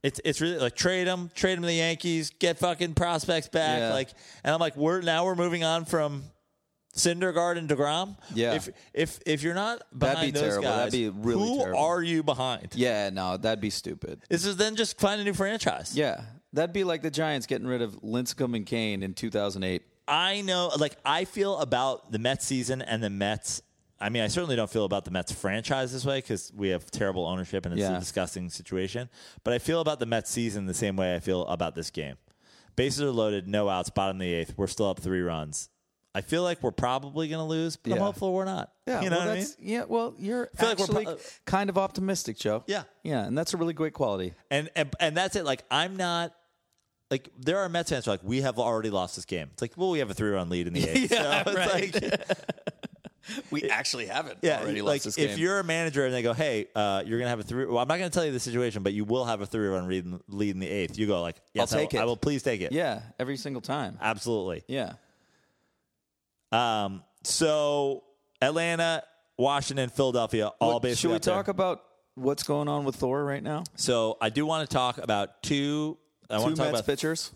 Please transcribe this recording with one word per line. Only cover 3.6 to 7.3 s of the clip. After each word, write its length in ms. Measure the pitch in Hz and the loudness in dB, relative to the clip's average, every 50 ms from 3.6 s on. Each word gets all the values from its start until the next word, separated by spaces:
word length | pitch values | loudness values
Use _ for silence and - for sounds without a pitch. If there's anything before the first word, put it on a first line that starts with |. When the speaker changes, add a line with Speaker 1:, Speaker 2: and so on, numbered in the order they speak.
| 160 156 156 156 | 4 4 2 2
Speaker 2:
Yeah. 120 | 117 113 110 | 2 2 2
Speaker 1:
Like, 160 | 131 135 - - - - - - - - | 0 -2 -4 -8 -20 -20 -20 -20 -2 0
and 80 | 135 156 | 2 2
I'm 40 | 165 | 4
like, 160 | 170 156 - | 2 0 2
"We're, 240 | 143 147 160 175 185 | 2 2 2 4 2
now 240 | 180 165 160 165 175 | 2 2 2 4 2
we're 100 | 190 185 | 2 2
moving 300 | 175 175 175 170 170 165 | 2 2 2 2 2 2
on 180 | 160 160 170 165 | 2 2 0 0
from 400 | 151 - 165 151 147 143 139 139 - _ _ _ _ _ _ _ _ _ _ _ _ - | 0 0 2 2 0 -2 -6 -8 -12 _ _ _ _ _ _ _ _ _ _ _ _ -2
Syndergaard 640 | - - 170 175 175 185 185 | 2 2 2 2 2 2 2